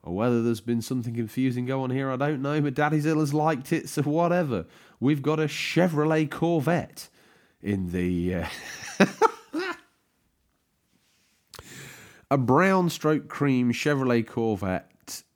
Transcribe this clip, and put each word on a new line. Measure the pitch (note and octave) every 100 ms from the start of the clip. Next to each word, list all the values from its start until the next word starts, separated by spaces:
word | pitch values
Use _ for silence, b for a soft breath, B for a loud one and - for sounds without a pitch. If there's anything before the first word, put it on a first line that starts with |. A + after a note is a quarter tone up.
Or | D2+ F2+
whether | A#2+ A#2+
there's | A#2 A2+
been | A#2 A#2
something | A2+ C3 A#2+
confusing | A#2 A2 - C3 B2 B2
go | C3+
on | C3
here, | C3 C3+
I | B2+
don't | C#3+ D3
know, | C#3 D3+
but | D3
Daddy | B2+ D3+ D#3
Zilla's | D3 D#3 D3+ D3
liked | D3+ D3+ C3+
it, | E3 D#3
so | -
whatever. | C#3+ D3+ E3+ F3 D#3 G#2+ D#2+ B B B
We've | B2 D3+
got | C3+ D#3
a |
Chevrolet | D#3 - - - F3+ D3+ D3+ D#3 D3+
Corvette | - E3 E3+ C#3 E3 - - - b b b b b
in | - G2+ F2+
the, | F2+ F2+ F2+ F2+
uh, | F2+ D#2+ - - - - - G3
<laughs> | - A4+ - - D#4 F#4 E4+ _ _ _ _ _ _ _ _ _ _ _ _ B B B B B B B B B B B B B
a | C#3+
brown | A#2+ C3 F#3+ F#3+ F3
stroke | - D#3 D#3 -
cream | - C#3+ B2+ B2
Chevrolet | A#2+ D3 C#3+ C3 A#2+ A2
Corvette | - A2+ G2+ G2 F#2 - _ - - _